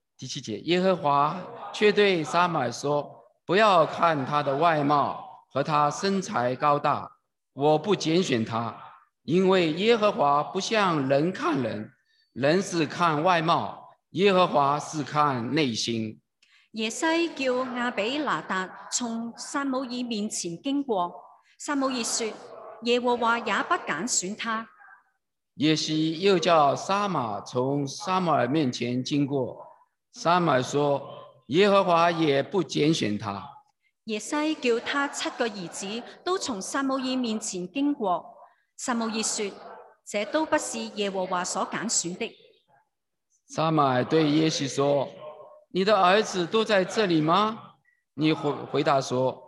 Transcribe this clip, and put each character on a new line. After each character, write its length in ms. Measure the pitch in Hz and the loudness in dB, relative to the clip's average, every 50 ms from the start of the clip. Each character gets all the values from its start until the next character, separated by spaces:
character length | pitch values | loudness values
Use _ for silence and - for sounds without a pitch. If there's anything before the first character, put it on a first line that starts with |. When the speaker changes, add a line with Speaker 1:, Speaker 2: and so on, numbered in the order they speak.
| _ _ _ | _ _ _
Speaker 1:
第 120 | - 135 | -16 -14
七 120 | 127 - 143 | -12 -10 -10
节， 200 | 127 113 104 - | -8 -8 -8 -6
耶 200 | - 151 170 180 | -2 0 0 2
和 160 | 185 190 185 | 4 2 2
华 460 | 170 - 143 143 143 143 151 180 185 180 - - - - - - | 2 2 2 4 4 4 2 0 -6 -10 -12 -14 -14 -14 -12 -2
却 180 | - 214 208 | 2 2 4
对 320 | 202 202 208 202 185 170 151 | 6 6 4 4 4 2 0
撒 240 | - - 170 180 | 0 2 2 2
母 120 | 175 165 156 | 2 2 0
耳 120 | 127 120 | -2 -2
说 540 | 117 - - 143 147 147 143 - - - - _ _ _ _ | -4 -4 -2 0 0 0 -2 -4 -12 -20 -20 _ _ _ _
：“不 100 | - 165 | 2 4
要 280 | 202 226 214 190 170 151 | 6 6 6 6 6 4
看 400 | 135 - - 170 170 160 143 131 | 4 2 2 2 2 2 2 0
他 180 | 127 147 147 143 | 0 0 0 0
的 120 | 139 135 | 0 2
外 280 | 143 170 170 160 151 143 | 4 4 4 4 4 4
貌 600 | 143 147 143 127 104 92 - - - - - _ _ | 4 4 4 2 0 -2 -6 -12 -16 -18 -20 _ _
和 120 | - 131 143 | -4 -2 0
他 260 | 160 151 147 147 147 | 2 2 2 2 2
身 320 | 147 - 190 196 196 196 | 0 0 -2 0 0 -2
材 340 | 185 - 104 120 123 123 127 | -2 -2 -2 0 0 0 0
高 220 | - 151 147 147 | 2 2 2 2
大， 340 | 143 - 147 131 104 92 - - _ _ _ _ _ _ _ _ | 2 2 0 0 -2 -4 -10 -16 _ _ _ _ _ _ _ _
我 260 | 131 139 151 156 151 | 0 4 4 4 4
不 160 | 156 208 190 | 2 0 0
拣 260 | - - 156 160 180 | 0 2 2 2 2
选 240 | 185 139 127 113 113 | 2 2 2 0 0
他， 340 | - 117 113 117 110 - - - - - - _ _ _ _ _ | -2 -4 -4 -4 -6 -8 -12 -16 -20 -20 -20 _ _ _ _ _
因 260 | - 160 185 190 185 | 0 2 4 4 4
为 240 | 190 185 175 160 151 | 4 4 4 2 0
耶 240 | 170 202 226 240 | 2 2 2 4
和 140 | 214 208 208 | 4 2 2
华 320 | 190 233 143 143 143 147 147 | 2 2 2 4 4 2 0
不 160 | 147 - 190 | -2 -4 -6
像 500 | 190 - 226 214 202 180 165 147 135 131 | -4 -2 0 2 2 2 2 0 2 2
人 220 | 139 139 156 180 | 2 2 2 0
看 280 | 185 - 277 349 302 139 120 | -2 -2 -2 -2 -2 0 -2
人， 280 | 107 104 107 107 - _ _ _ _ _ _ _ _ _ | -4 -4 -6 -10 -12 _ _ _ _ _ _ _ _ _
人 280 | 113 131 143 165 196 | 0 2 2 2 2
是 240 | 196 190 180 165 151 | 0 -2 -2 -2 -2
看 380 | 127 131 151 175 170 151 147 160 | -2 0 0 0 0 2 2 2
外 180 | 185 180 165 | 2 2 2
貌， 480 | 160 170 165 139 107 98 - - - - - _ _ _ | 2 2 0 0 0 -4 -8 -14 -18 -20 -20 _ _ _
耶 200 | - 151 196 202 | -2 2 4 4
和 140 | 190 180 180 | 6 4 4
华 340 | 165 - 147 139 139 143 151 | 4 4 2 2 2 2 -2
是 240 | 151 - 160 156 135 | -4 -6 -6 -6 -6
看 480 | 120 139 151 147 147 131 123 113 123 131 | -2 0 2 2 2 2 -2 -2 -2 0
内 180 | 160 151 127 110 | 0 0 0 0
心。” 480 | 104 - 120 117 113 110 110 110 - _ _ _ _ _ _ _ _ _ _ - | -2 -4 -4 -4 -4 -4 -6 -8 -14 _ _ _ _ _ _ _ _ _ _ -8
Speaker 2:
耶 140 | 214 220 | -6 -6
西 400 | 220 220 - 320 320 330 330 339 320 | -6 -4 -2 0 0 2 0 0 -2
叫 360 | 302 - 269 254 247 247 262 | -4 -2 -2 0 0 -2 -2
亞 240 | 247 240 247 240 247 | -4 -4 -4 -4 -2
比 300 | 240 208 196 226 269 302 | -2 -2 -2 -2 -2 -2
拿 200 | 294 226 175 156 | -2 -2 -2 -2
達 480 | - - 196 185 185 180 - - - - | -2 -4 -4 -4 -4 -6 -10 -16 -10 -8
從 420 | - - 247 233 226 226 233 233 226 | -6 -4 -4 -4 -4 -6 -6 -8 -10
撒 300 | - - - - 285 277 | -12 -12 -8 -6 -4 -2
母 140 | 277 254 254 | -2 -2 -4
耳 240 | 277 240 247 247 247 | -4 -6 -6 -6 -6
面 260 | 233 233 208 208 214 | -4 -4 -4 -4 -4
前 320 | - - - 175 170 165 | -6 -6 -6 -8 -8 -8
經 220 | - 277 269 285 277 | -6 -4 -4 -2 -2
過， 280 | 262 214 180 175 175 - - - - - _ _ _ _ | -2 -2 -2 -2 -4 -6 -12 -20 -20 -20 _ _ _ _
撒 180 | - - - 294 | -12 -6 -4 -2
母 120 | 277 262 | 0 0
耳 160 | 269 262 247 226 | 0 -2 -2 -4
說 240 | - - - 233 214 202 - - - - - - - - - 233 | -4 -4 -4 -4 -6 -8 -10 -16 -18 -18 -18 -18 -18 -16 -6 0
：“耶 160 | 240 240 247 | 0 2 2
和 160 | 240 247 240 | 2 0 0
華 220 | 233 240 226 233 233 | 2 2 0 0 0
也 240 | 220 214 196 220 - | 0 -2 -2 -2 0
不 100 | - 349 | 0 -2
揀 300 | 349 - 196 160 147 196 | -2 -2 -4 -4 -4 -2
選 320 | 247 - - 175 185 214 | -2 -2 -2 -2 -4 -6
他。” 340 | - - 233 220 - - - _ _ - - - _ _ _ _ _ _ _ _ _ _ _ _ | -6 -6 -6 -6 -6 -6 -10 _ _ -20 -20 -20 _ _ _ _ _ _ _ _ _ _ _ _
Speaker 1:
耶 200 | - 135 156 156 | 0 2 2 2
西 460 | 151 - 156 156 156 160 160 160 156 | 2 0 -2 -2 0 0 -2 -2 0
又 180 | 190 202 196 175 | 2 4 4 4
叫 340 | - 185 170 156 147 139 131 | 4 4 6 6 6 4 2
沙 320 | 127 - - 190 202 208 196 | 2 0 -2 -2 0 0 0
马 320 | 175 143 120 110 101 101 | 0 -2 -2 -2 -4 -8
从 440 | - - - 123 127 135 143 147 139 | -8 -4 -2 0 0 0 0 -2 -2
撒 320 | 135 - - - 190 185 | -4 -6 -8 -4 -2 0
母 140 | 190 185 165 | 0 2 2
耳 160 | 147 131 123 | 2 2 2
面 240 | 120 139 160 147 123 | 2 2 0 0 0
前 320 | 123 - 123 120 123 127 127 | -2 -2 -4 -2 -2 -4 -2
经 240 | - 156 143 143 | -2 0 0 0
过， 340 | 127 143 135 123 101 - - - - - _ _ _ _ _ _ _ - | 0 -2 -2 -4 -4 -8 -12 -16 -20 -20 _ _ _ _ _ _ _ -16
撒 260 | - - 160 175 180 | -4 0 2 2 4
母 120 | 175 160 | 4 4
耳 120 | 135 127 127 | 2 2 2
说 420 | - - 143 147 143 143 135 - - - - - - - _ _ | 0 0 0 0 0 0 -2 -4 -10 -16 -16 -18 -20 -20 _ _
：“耶 220 | - 127 175 208 202 | 0 2 4 6 6
和 140 | 196 196 190 | 6 4 4
华 260 | 180 170 165 170 175 | 4 4 4 4 4
也 320 | 175 160 160 151 139 139 | 2 2 2 2 2 2
不 220 | 131 - - 196 151 | 0 0 -2 -2 -2
拣 300 | - - 151 147 156 165 | 0 0 2 2 2 2
选 240 | - - 104 104 | 2 0 -2 -2
他。” 280 | 104 110 101 98 95 87 - - - _ _ _ _ _ _ _ _ _ | -4 -4 -6 -8 -8 -10 -14 -18 -20 _ _ _ _ _ _ _ _ _
Speaker 2:
耶 120 | 220 214 | -8 -8
西 380 | 208 - - 311 302 302 311 311 | -8 -6 -4 -2 -2 -2 -2 -2
叫 240 | - - 240 226 240 | -2 0 0 0 0
他 260 | - - - 285 277 285 | -2 -4 -2 -2 -2 -2
七 200 | - - - 320 | -4 -6 -8 -6
個 140 | - - 240 | -4 -4 -4
兒 220 | 233 202 202 175 | -4 -4 -8 -10
子 340 | 165 - - 196 196 220 240 240 - - - - | -10 -10 -10 -10 -8 -8 -10 -10 -14 -18 -10 -6
都 140 | 359 370 | -4 -4
從 240 | 381 - - 233 190 | -4 -4 -6 -6 -8
撒 200 | 190 - - 277 | -6 -6 -4 -2
母 120 | 269 262 269 | -2 -2 -2
耳 240 | 269 254 262 262 | -2 -2 -2 -2
面 200 | 262 247 226 214 | -2 -2 -2 -4
前 320 | 214 - - - 180 180 180 | -4 -6 -8 -8 -8 -8 -6
經 240 | - 277 285 285 285 | -4 -2 0 0 0
過， 320 | - 220 190 175 160 - - - - - - _ _ _ _ _ | -2 -2 -2 -2 -2 -4 -10 -20 -20 -20 -20 _ _ _ _ _
撒 160 | - - 269 240 | -8 -6 -4 -4
母 160 | 233 226 226 | -2 -4 -4
耳 120 | 208 226 | -4 -4
說 300 | 208 - - - 208 196 - - - - - - - - _ _ _ | -4 -4 -4 -4 -6 -6 -8 -12 -16 -18 -18 -20 -20 -20 _ _ _
：“這 180 | - - 202 214 - | -8 -6 -6 -4 -2
都 140 | - 311 320 | -2 -2 0
不 120 | 311 311 | 0 0
是 220 | 302 302 - - 226 226 220 202 | -2 -2 -4 -8 -8 -8 -8 -6
耶 160 | 208 202 196 | -4 -4 -2
和 140 | 190 196 185 | -2 -4 -2
華 180 | 185 185 180 180 | -2 -2 -4 -4
所 260 | - - 190 226 - | -4 -4 -4 -4 -4
揀 140 | - 147 151 233 | -4 -6 -4 -2
選 280 | - - - 170 180 | -2 -2 -2 -4 -6
的。” 140 | - 240 - - - - _ _ _ _ _ _ _ _ _ _ _ _ _ _ _ _ _ _ _ _ | -6 -8 -10 -10 -16 -20 _ _ _ _ _ _ _ _ _ _ _ _ _ _ _ _ _ _ _ _
Speaker 1:
撒 220 | _ - 156 156 160 | _ -4 -2 0 2
母 120 | 160 151 | 4 4
耳 200 | 143 135 127 127 120 | 4 4 4 2 2
对 260 | 107 156 160 156 147 | 2 2 2 4 4
耶 180 | 147 156 156 160 | 2 2 2 2
西 160 | 151 - 143 | 0 -2 -4
说 440 | 127 - 135 143 143 143 139 123 - - - - - - - - - - - _ _ - | -2 0 0 2 2 2 0 0 -4 -8 -14 -16 -16 -18 -18 -20 -20 -20 -20 _ _ -2
：“你 100 | 180 190 | 0 2
的 180 | 202 214 190 | 2 4 4
儿 220 | 185 180 190 220 214 | 6 6 6 4 2
子 220 | - 202 185 170 | 0 -2 -4 -2
都 180 | 160 214 220 220 | 0 0 0 2
在 220 | 220 214 190 185 | 4 2 2 2
这 200 | 185 - 226 214 | 2 0 0 2
里 140 | 185 170 156 | 2 2 2
吗？” 540 | 151 160 170 196 214 220 226 - - - - _ _ _ _ _ _ _ _ | 4 4 4 4 2 0 -2 -6 -14 -20 -20 _ _ _ _ _ _ _ _
你 160 | 135 151 156 | 0 2 2
回-， 180 | 156 151 151 147 135 120 123 - | 2 2 0 -2 -4 -4 -6 -4
回 100 | - 139 | -2 0
答 200 | 143 156 143 135 | 2 2 2 2
说 420 | 131 - 127 127 131 127 - - - | 0 0 0 0 0 0 -2 -6 -12